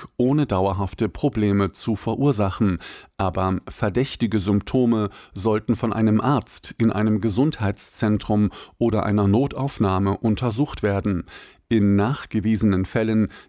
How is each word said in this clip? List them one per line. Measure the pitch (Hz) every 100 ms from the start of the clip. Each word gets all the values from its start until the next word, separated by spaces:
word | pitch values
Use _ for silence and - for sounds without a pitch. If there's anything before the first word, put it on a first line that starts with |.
| - -
ohne | 127 147 143
dauerhafte | 95 98 95 95 - 110
Probleme | - 143 113 104 101 95
zu | - - 107
verursachen. | 113 113 143 107 98 - 101 87 - - - -
Aber | 95 92 92 92 -
verdächtige | - 104 117 139 - 110 107
Symptome | 92 101 - 131 120 110 101 - -
sollten | 98 107 107 117 117
von | 117
einem | 113 110 107
Arzt | 131 135 - - - -
in | 113
einem | 104 107 107
Gesundheitszentrum | 110 101 151 - 101 - - - 110 107 - 104 104 - - -
oder | 117 107
einer | 107 104 101
Notaufnahme | 107 139 - 139 - 98 95 98 101
untersucht | 110 101 127 107 147 -
werden. | 104 98 101 87 - - - _ _
In | 113 101
nachgewiesenen | 101 107 143 - 110 107 110 110 92 92
Fällen | 117 110 110 101 -